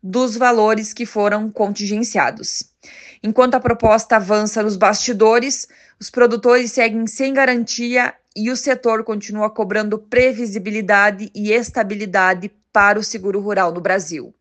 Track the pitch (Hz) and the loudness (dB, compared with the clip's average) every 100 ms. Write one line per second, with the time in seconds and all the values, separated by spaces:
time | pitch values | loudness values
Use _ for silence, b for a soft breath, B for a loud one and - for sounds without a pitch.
0 | 190 226 254 220 254 233 214 214 214 - | -4 -2 -2 2 2 4 4 2 -2 -10
1 | 233 208 208 208 220 208 202 208 202 208 | -8 -2 0 0 -4 -4 -4 -2 -4 -4
2 | 240 202 127 110 - - - _ B B | -2 0 0 -2 -10 -10 -12 _ B B
3 | B B 208 220 247 254 240 233 226 220 | B B -4 2 4 4 0 0 4 2
4 | 220 220 185 214 214 220 214 196 214 214 | 4 0 2 0 0 -2 -2 2 2 2
5 | - 214 220 233 262 - - b b b | -2 2 4 4 0 -6 -10 b b b
6 | - - 240 226 247 247 240 240 226 220 | -10 2 2 4 4 4 2 0 0 0
7 | 226 - 269 269 269 247 233 - 240 247 | -4 -4 -2 2 2 0 -2 -4 -2 0
8 | 247 - _ - 220 254 285 254 240 220 | -2 -6 _ -6 -4 -4 -2 0 0 -2
9 | 220 214 - 208 214 214 196 208 214 214 | -2 -8 -8 -4 -4 -2 -2 -2 -2 -6
10 | - 247 254 226 240 202 190 214 196 202 | -2 2 2 0 -6 -6 -6 -6 2 4
11 | 208 196 214 - 208 220 233 - 208 208 | 4 0 -12 -8 0 0 0 -4 -4 -4
12 | 208 190 185 185 196 _ _ 214 202 208 | -2 0 2 0 -6 _ _ 2 4 2
13 | 214 220 185 196 202 196 180 170 175 190 | -2 -6 -4 -4 -2 0 0 -2 -2 -2
14 | 160 160 120 _ | -2 -12 -14 _